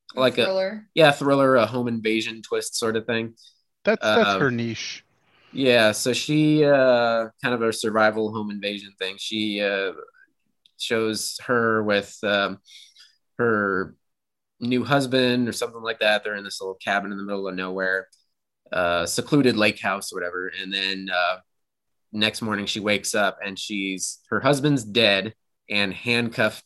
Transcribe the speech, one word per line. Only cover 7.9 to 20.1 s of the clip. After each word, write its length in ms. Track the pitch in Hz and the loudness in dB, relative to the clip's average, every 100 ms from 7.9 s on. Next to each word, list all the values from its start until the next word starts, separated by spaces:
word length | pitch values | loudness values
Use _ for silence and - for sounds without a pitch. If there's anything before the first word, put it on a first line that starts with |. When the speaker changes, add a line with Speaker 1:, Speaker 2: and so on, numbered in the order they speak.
| 107 107 107 107 | 2 2 2 -4
Speaker 2:
home 180 | 110 104 | -4 -6
invasion 420 | 101 101 101 101 101 | -6 -6 -6 -10 _
thing. 180 | 95 101 | -8 -6
She, 440 | - 110 107 101 | -8 -4 -2 0
uh, 300 | 101 98 98 76 - _ _ _ _ _ _ _ | 0 0 -2 -6 -16 _ _ _ _ _ _ _
shows 580 | - 113 110 107 - - - | -2 0 0 -4 -6 -10 -2
her 360 | 123 117 110 | 0 2 0
with, 340 | 107 101 101 - | 2 0 0 -6
um, 360 | 107 101 98 95 _ - - _ - _ _ - | -2 0 0 -4 _ -20 -20 _ -20 _ _ -2
her 580 | 120 107 101 92 87 - _ _ _ _ _ _ | 0 2 0 -2 -4 -10 _ _ _ _ _ _
new 240 | 120 123 | -2 -2
husband 640 | 110 143 131 131 123 123 120 | 2 0 2 2 2 2 0
or 40 | |
something 300 | 110 120 117 | -2 -8 -8
like 180 | 113 113 | -8 0
that. 220 | 107 104 | 2 2
They're 120 | 107 104 | 0 -8
in 80 | |
this 160 | 101 - | -8 -10
little 160 | 95 95 | -10 -8
cabin 340 | - 101 98 | -2 -2 -2
in 60 | 101 | -8
the 60 | |
middle 240 | 101 101 98 | -6 -6 -6
of 60 | 92 | -6
nowhere, 520 | 92 95 95 95 - _ _ _ _ _ _ | -6 -2 0 -2 -4 _ _ _ _ _ _
uh, 340 | - 87 85 85 | -2 0 0 -2
secluded 500 | - 120 147 127 107 | -4 0 4 4 4
lake 240 | 107 104 | 2 0
house, 320 | 104 98 - | -4 -4 -6